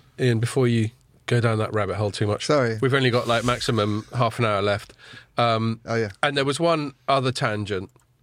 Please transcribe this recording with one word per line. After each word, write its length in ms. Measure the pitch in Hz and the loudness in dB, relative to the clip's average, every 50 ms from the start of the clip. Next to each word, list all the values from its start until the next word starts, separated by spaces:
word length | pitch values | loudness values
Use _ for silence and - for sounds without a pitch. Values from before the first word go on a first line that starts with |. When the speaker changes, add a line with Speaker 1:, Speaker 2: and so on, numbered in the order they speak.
| _ - _ - | _ -20 _ -2
Speaker 1:
Ian, 220 | 135 123 117 110 | 0 2 2 2
before 260 | 117 - - 139 127 | 0 0 0 0 2
you 240 | 120 120 113 110 110 - _ _ _ _ _ _ | 2 2 2 0 -2 -4 _ _ _ _ _ _
go 140 | - 123 120 | 0 0 2
down 180 | 110 117 113 107 | 2 2 0 0
that 140 | 107 - 107 | -2 -2 -2
rabbit 220 | 107 101 95 90 | -2 -2 -2 -2
hole 140 | 104 107 101 | -2 -2 -2
too 160 | - - 110 | -2 -2 -2
much, 200 | 104 104 - - | -2 -2 -2 0
Speaker 2:
Sorry. 320 | - 151 143 127 113 113 110 | 0 2 2 2 0 0 0
Speaker 1:
we've 140 | 135 127 135 | 0 2 2
only 160 | 139 131 123 | 2 2 2
got, 180 | 110 123 - - | 2 0 2 2
like, 160 | 117 117 113 | 0 2 2
maximum 600 | 123 123 113 - - 120 107 104 104 104 107 - - - | 0 0 0 0 0 0 2 2 0 -2 -4 -6 -6 -2
half 220 | 120 120 117 - - | 0 0 0 0 0
an 80 | 120 | 0
hour 160 | 110 104 98 | 2 2 2
left. 320 | 101 104 101 101 - - - - - - - - - _ _ | 2 0 0 -2 -4 -12 -20 -20 -20 -20 -20 -20 -20 _ _
Um, 440 | - 120 117 113 110 113 113 113 113 - | 0 2 2 2 2 0 -2 -4 -4 -6
Speaker 2:
Oh, 100 | - 117 | -4 -2
yeah. 140 | 113 110 98 - - | -2 -2 -4 -4 -4
Speaker 1:
and 140 | - 147 139 139 | -2 0 0 0
there 60 | 135 | 0
was 120 | 143 139 151 | 0 0 0
one 340 | 165 170 165 156 147 139 - _ _ | 0 2 2 0 -2 -6 -10 _ _
other 260 | - 139 139 127 131 | 0 0 2 0 0
tangent. 580 | 123 - 139 113 107 104 104 98 101 92 98 - _ - _ _ _ _ | -2 -2 -2 -2 -2 -4 -4 -4 -4 -6 -6 -10 _ -20 _ _ _ _